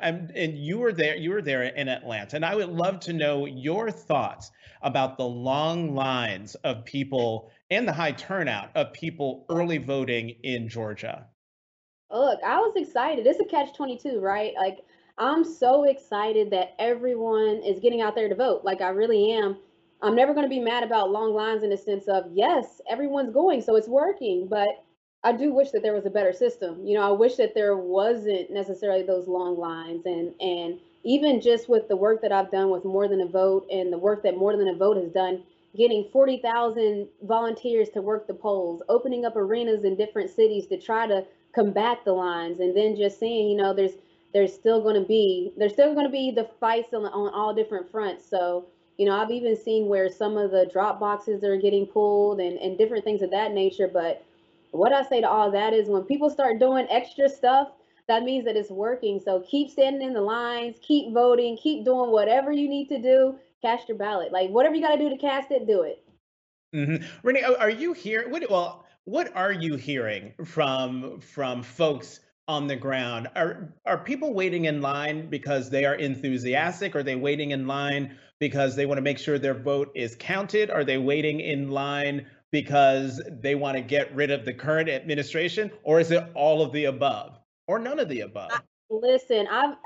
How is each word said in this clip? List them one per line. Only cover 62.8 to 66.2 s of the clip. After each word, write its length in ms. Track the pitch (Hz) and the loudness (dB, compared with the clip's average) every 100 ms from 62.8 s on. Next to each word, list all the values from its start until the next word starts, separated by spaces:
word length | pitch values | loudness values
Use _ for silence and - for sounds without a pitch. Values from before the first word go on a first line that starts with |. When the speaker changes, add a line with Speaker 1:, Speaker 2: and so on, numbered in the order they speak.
| 269 | -4
Speaker 2:
to 140 | 277 | -2
do, 340 | 247 262 262 269 _ _ | 4 6 6 0 _ _
cast 280 | 226 233 - | -2 -2 -4
your 100 | 214 | -6
ballot. 340 | 202 202 165 | -4 -4 -2
Like, 160 | 185 190 | -2 2
whatever 260 | 214 302 | 4 4
you 60 | 311 | 4
gotta 180 | 302 302 | 2 2
do 120 | 294 | 0
to 80 | 262 | -2
cast 320 | 285 269 269 | -2 -2 -2
it, 160 | 269 220 | -2 2
do 160 | 196 | 2
it. 200 | 151 - _ _ | 0 -4 _ _